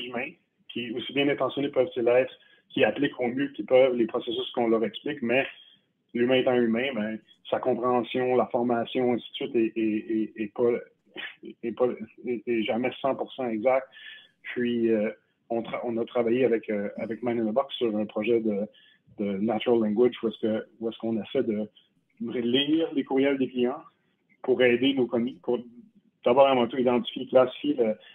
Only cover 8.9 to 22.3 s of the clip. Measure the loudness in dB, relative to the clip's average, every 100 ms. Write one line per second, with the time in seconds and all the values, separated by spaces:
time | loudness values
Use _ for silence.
8.9 | 0 2 0 -2 -8 -2 0 0 0 -2
9.9 | -2 -2 -2 -2 -6 -8 0 0 0 -6
10.9 | _ _ -14 -14 -14 -20 -10 -8 0 -2
11.9 | -2 -12 -12 -8 -6 -2 -2 -2 -2 -4
12.9 | -4 -4 -4 -6 -8 -6 -2 0 0 -2
13.9 | -14 -20 -20 -20 _ -12 -6 -4 0 2
14.9 | 2 0 -6 _ _ -8 -6 -6 -6 -6
15.9 | -4 -4 -2 0 2 2 0 -2 -4 -4
16.9 | -6 -8 -6 -4 -2 -2 -2 -2 -2 -2
17.9 | -2 -4 -4 0 0 0 -4 -6 _ _
18.9 | _ _ -6 -4 -2 -2 -2 2 2 2
19.9 | 2 2 2 -6 -4 -4 -4 -6 -10 -8
20.9 | -6 -4 -4 -4 -2 -2 -2 -6 _ _
21.9 | _ _ -12 -6